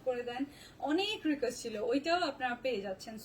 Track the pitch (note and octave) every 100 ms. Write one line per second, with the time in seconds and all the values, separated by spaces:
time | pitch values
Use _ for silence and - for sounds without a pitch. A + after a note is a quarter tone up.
0 | - B3 A#3+ A#3+ C#4 - - - C#4 D#4+
1 | G4+ G#4+ D#4 C#4+ B3 B3 A#3 G#3+ A3 C4+
2 | D#4 F4 E4 - B3+ A#3+ C4 A3+ G3 F#3+
3 | - A3